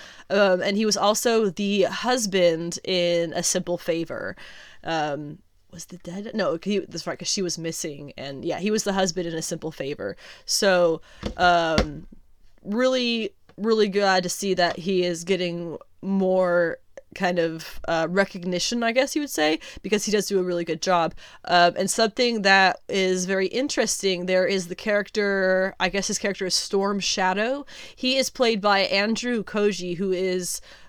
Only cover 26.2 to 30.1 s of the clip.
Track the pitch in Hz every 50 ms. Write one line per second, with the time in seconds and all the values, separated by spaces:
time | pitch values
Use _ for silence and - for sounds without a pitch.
26.2 | - 220 190 - 196 180 170 - - - - 196 196 196 208 202 185 - - -
27.2 | 190 185 185 202 214 233 269 285 277 - - - - - - - - 254 262 269
28.2 | 262 - - - 254 233 233 208 185 208 202 196 190 - - 196 202 214 226 214
29.2 | - 247 247 226 196 - - 214 208 208 202 175 180 180 175 170 202 190